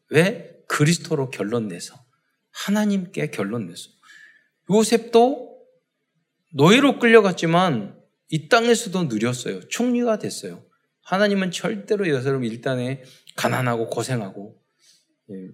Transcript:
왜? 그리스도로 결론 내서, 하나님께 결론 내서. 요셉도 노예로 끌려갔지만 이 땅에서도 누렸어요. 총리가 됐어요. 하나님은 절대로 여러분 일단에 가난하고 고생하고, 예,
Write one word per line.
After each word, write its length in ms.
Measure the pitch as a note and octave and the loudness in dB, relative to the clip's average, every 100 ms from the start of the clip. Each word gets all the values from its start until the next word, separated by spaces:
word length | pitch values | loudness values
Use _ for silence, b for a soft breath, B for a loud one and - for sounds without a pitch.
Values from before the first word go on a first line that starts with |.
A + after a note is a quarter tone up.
| - | -2
왜? 460 | D3+ F#3 B3 - - - | 2 2 0 -12 -18 -6
그리스도로 640 | - D3+ E3+ - D3+ C3 | 0 2 0 -2 -4 -4
결론 380 | - G2+ A#2+ G#2 | -6 -4 -4 -4
내서, 280 | F2 - - _ _ _ _ _ | -8 -14 -18 _ _ _ _ _
하나님께 800 | - - G#3 G#3 G3 F3 - D3 | -10 -2 0 2 0 -4 -6 -6
결론 380 | - G2 A#2 F2 | -4 -6 -6 -8
내서. 220 | E2+ - _ b b b b b _ - | -12 -20 _ b b b b b _ 0
요셉도 880 | G#3 G#3+ A3+ A3+ A3+ B3 C#4+ - - _ _ _ _ _ _ _ _ _ | 2 4 2 4 4 4 2 -10 -20 _ _ _ _ _ _ _ _ _
노예로 440 | C3+ D#3+ A#3+ C#4 G#3+ | 2 6 6 6 4
끌려갔지만 960 | A#3 A3+ G3+ F3 E3 E3 F#3 A#2 G2 - _ _ - | 6 6 6 0 0 2 2 0 -6 -14 _ _ -6
이 180 | D#3+ - | -6 2
땅에서도 560 | A#3 A#3 A3+ F#3+ F#3 | 2 4 2 0 -4
누렸어요. 640 | E3 A2 A#2 B2 - F#2+ - | -2 -2 -2 -4 -6 -10 -8
총리가 500 | - B3 A#3+ A#3+ G#3+ | -4 0 0 0 -2
됐어요. 460 | G#2 - F#2+ E2+ - _ _ _ | -4 -10 -12 -14 -20 _ _ _
하나님은 480 | - F#3+ G#3 G3 F#3 | -4 2 2 2 -2
절대로 560 | E3+ F3 - - G#3 F#3 | -4 -4 -4 -2 -2 0
여러분 360 | C3+ C3+ C3+ A#2 | 0 0 -2 -2
일단에 580 | A#2 C#3 B2+ B2 C#3 B B B - | -4 -4 -4 -4 -8 B B B -4
가난하고 540 | A#2+ B2 B2+ A#2 A2+ | -2 0 -2 -2 -4
고생하고, 640 | - A2+ B2 G2 G2+ G#2 - _ _ b b b _ - | -4 -4 -4 -6 -12 -18 -20 _ _ b b b _ -18
예, 20 | F#2+ F#2 | -16 -16